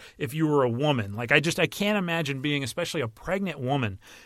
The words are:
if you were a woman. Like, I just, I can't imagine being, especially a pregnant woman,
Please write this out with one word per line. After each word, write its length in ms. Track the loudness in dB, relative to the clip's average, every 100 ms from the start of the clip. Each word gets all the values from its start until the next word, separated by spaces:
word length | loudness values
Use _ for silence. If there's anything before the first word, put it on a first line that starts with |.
| -4 -8
if 140 | -6
you 120 | 0 2
were 160 | 4
a 80 | 4
woman. 440 | 2 2 2 -2
Like, 180 | -4 2
I 80 | 2
just, 180 | 4 2
I 80 | 0
can't 320 | 0 0 2
imagine 420 | 0 -2 -2 -2
being, 220 | -2 -2
especially 380 | -2 -4 -4 -2
a 80 | -4
pregnant 500 | -6 -4 -2 -4 -4
woman, 400 | -2 0 0 -4 -14 -20